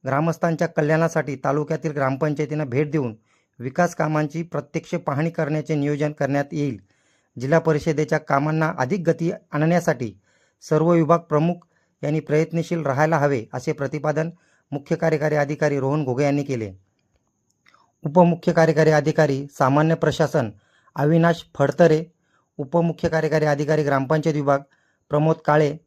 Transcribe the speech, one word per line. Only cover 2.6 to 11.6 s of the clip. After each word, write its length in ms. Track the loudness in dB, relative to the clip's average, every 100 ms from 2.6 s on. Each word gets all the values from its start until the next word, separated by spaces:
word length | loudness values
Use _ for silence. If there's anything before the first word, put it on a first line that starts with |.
भेट 280 | -4 -2 0
देऊन 240 | -2 -4 -8 _ _ _ _
विकास 360 | -8 -2 -2 0
कामांची 480 | -2 0 -2 -6
प्रत्यक्ष 520 | -8 -8 -6 -10 -6 -6
पाहणी 340 | -4 -2 -4
करण्याचे 460 | -2 -4 -4 -2 -2
नियोजन 360 | -2 -2 -4
करण्यात 340 | -2 -2 -2 -2
येईल. 300 | -4 -4 -6 _ _ _ _ _ -10
जिल्हा 200 | 0 2
परिषदेच्या 580 | 2 0 0 -2 0 -2
कामांना 560 | 0 0 0 0 -2 -2
अधिक 320 | -4 -2 -2
गती 220 | -2 -2 -6 _
आणण्यासाठी 680 | -2 2 2 0 -2 -4 -10 _ _ _ _
सर्व 320 | -2 0 4
विभाग 260 | 2 4 2
प्रमुख 360 | 2 0 0 -4